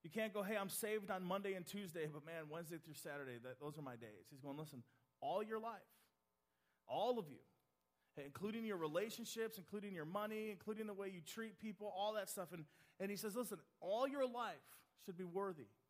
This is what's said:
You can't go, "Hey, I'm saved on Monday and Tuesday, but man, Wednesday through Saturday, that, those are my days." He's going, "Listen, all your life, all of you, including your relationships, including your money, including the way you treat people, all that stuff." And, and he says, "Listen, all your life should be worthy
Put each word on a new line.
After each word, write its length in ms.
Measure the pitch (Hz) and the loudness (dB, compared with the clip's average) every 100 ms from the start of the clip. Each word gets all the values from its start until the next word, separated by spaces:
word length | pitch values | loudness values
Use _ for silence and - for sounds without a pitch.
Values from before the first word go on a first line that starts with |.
You 60 | 165 | -4
can't 240 | 220 220 | 0 2
go, 100 | 208 | 2
"Hey, 140 | 196 214 | 2 2
I'm 140 | 196 | 2
saved 400 | - 214 214 202 | 2 2 2 2
on 120 | 190 | 0
Monday 300 | 185 196 202 | 4 2 2
and 140 | 190 175 | 0 -2
Tuesday, 420 | 202 196 165 151 | -4 -2 0 0
but 140 | 147 | -2
man, 200 | 147 165 151 | -6 -6 -4
Wednesday 300 | 160 165 165 | -6 -4 -6
through 120 | 160 | -8
Saturday, 420 | 147 165 143 135 120 | -8 -4 -4 -4 -4
that, 160 | 127 123 | -6 -6
those 160 | 147 147 | -6 -4
are 60 | |
my 140 | 139 117 | -6 -6
days." 320 | 117 104 - | -10 -12 -16
He's 100 | 143 | -10
going, 160 | 143 143 | -6 -6
"Listen, 260 | 156 131 - _ _ _ | -6 -10 -14 _ _ _
all 220 | 135 185 | 2 2
your 180 | 214 220 | 2 -2
life, 220 | 226 208 - - _ _ _ _ _ _ _ _ - | -2 -8 -14 -20 _ _ _ _ _ _ _ _ -2
all 320 | 139 226 240 | 4 6 4
of 100 | 160 | 0
you, 80 | 123 - _ _ _ _ _ _ - | -8 -16 _ _ _ _ _ _ -10
including 480 | 139 135 202 226 | -8 -2 -2 0
your 140 | 220 190 | 0 2
relationships, 800 | 160 165 220 226 233 226 226 208 | 4 4 2 -2 -4 -2 -2 -2
including 360 | 160 208 202 | -6 -4 -2
your 120 | 180 151 | -2 0
money, 420 | 202 214 214 214 | 0 0 0 -2
including 360 | 190 - 214 214 | -4 -4 -2 -2
the 80 | |
way 160 | 196 196 | -2 -4
you 100 | 185 | -4
treat 380 | 151 - 220 185 | -6 -4 -4 -4
people, 340 | 214 202 208 | -6 -2 -2
all 200 | 185 208 | 4 4
that 160 | 214 190 | 4 0
stuff." 180 | - 170 | -2 -2
And, 100 | 170 156 - - _ | -4 -8 -14 -20 _
and 120 | 196 | 0
he 80 | 202 | 2
says, 180 | 214 208 | 2 2
"Listen, 220 | 240 202 - _ | 0 -2 -8 _
all 260 | 175 214 269 | 2 6 6
your 180 | 277 254 | 6 2
life 280 | 240 220 156 - - - _ | 4 -2 -4 -14 -20 -20 _
should 140 | - 175 | -8 -4
be 60 | |
worthy 440 | 180 175 196 160 113 - | 0 2 2 0 -8 -14